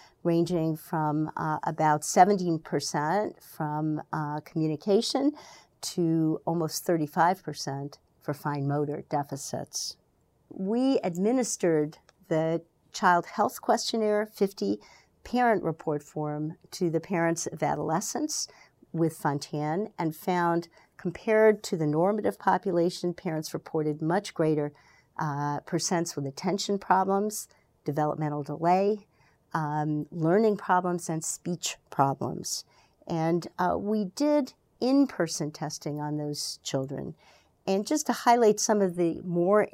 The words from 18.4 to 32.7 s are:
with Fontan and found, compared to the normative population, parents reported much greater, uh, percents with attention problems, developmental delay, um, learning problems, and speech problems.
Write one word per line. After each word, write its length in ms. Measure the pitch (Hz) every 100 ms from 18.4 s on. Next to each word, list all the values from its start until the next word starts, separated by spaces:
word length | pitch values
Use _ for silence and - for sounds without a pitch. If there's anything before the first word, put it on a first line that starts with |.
| - - - _ -
with 220 | 160 165
Fontan 760 | 160 151 143 - 151 151 170 220 -
and 160 | 165 160
found, 520 | - 180 170 170 170 _ _ -
compared 640 | 175 170 - 214 220 214
to 140 | - 175
the 80 | 151
normative 540 | 151 185 214 202 196
population, 760 | - 185 196 175 170 - 175
parents 400 | 170 180 156 156
reported 480 | 160 - 160 156 151
much 320 | 160 185 -
greater, 400 | - 160 151 147 147 _ _ _ -
uh, 400 | 156 143 147 143
percents 540 | - 165 - 175 165 -
with 100 | 139
attention 540 | - 190 196 - 196
problems, 680 | - 185 190 196 214 208 - _ _ _ -
developmental 560 | 147 151 147 151 147
delay, 640 | 143 151 170 185 202 214 - _ _ _ _
um, 540 | 165 151 151 151 151 147
learning 440 | 170 160 196 226 196
problems, 540 | - 180 180 175 -
and 140 | 160
speech 540 | - - 175 170 - - _
problems. 760 | - 139 135 123 - - - -